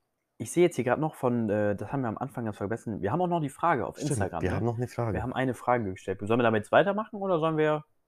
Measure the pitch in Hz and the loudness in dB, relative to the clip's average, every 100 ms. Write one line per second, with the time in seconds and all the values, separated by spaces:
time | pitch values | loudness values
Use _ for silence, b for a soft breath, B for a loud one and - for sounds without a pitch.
0 | _ _ _ - 110 170 175 - 123 123 | _ _ _ -12 -4 2 2 2 0 2
1 | 156 - 127 120 110 107 104 101 104 139 | 0 0 0 2 2 2 2 0 -4 -4
2 | 120 - 135 - 113 - 101 117 117 98 | -2 -4 -6 -6 -6 -4 -4 -4 -6 -4
3 | 127 156 175 175 143 - 165 139 90 - | -2 0 0 0 -2 -2 0 0 -2 -4
4 | 143 127 92 85 90 95 117 113 120 - | -2 0 -2 0 -2 0 -2 -2 -4 -4
5 | 117 90 123 120 131 113 - 123 101 92 | -2 -2 -2 -2 -2 -2 0 0 0 -6
6 | - 95 101 117 117 110 - 120 180 202 | -6 -4 0 4 4 2 4 4 4 0
7 | 220 202 190 165 160 156 151 151 - _ | -4 -6 0 0 2 2 2 0 -4 _